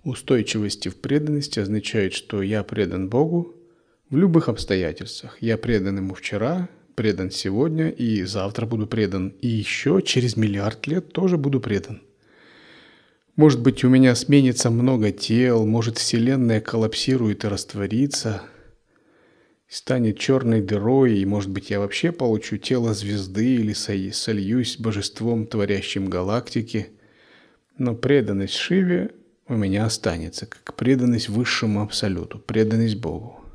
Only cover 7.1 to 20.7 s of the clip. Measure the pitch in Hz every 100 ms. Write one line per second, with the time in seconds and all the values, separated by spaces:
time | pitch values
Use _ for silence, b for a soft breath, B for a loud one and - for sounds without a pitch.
7.1 | 92 92 - 95 101 160 160 160 - 120
8.1 | 107 92 104 95 107 117 117 107 110 101
9.1 | 95 95 - 120 113 98 - 135 185 185
10.1 | 135 120 110 110 98 101 - - 170 180
11.1 | - 185 175 139 135 110 - - 104 _
12.1 | _ b b b b b b b b b
13.1 | b b - 151 127 120 - 127 131 131
14.1 | 120 - 143 131 113 123 117 123 127 104
15.1 | 98 - 113 127 117 107 113 117 110 -
16.1 | 117 117 135 120 110 - 113 110 - -
17.1 | 131 113 101 107 98 - 104 98 110 139
18.1 | - 117 98 B B B _ _ b b
19.1 | b b b b b b - - 127 113
20.1 | 101 - 135 117 110 95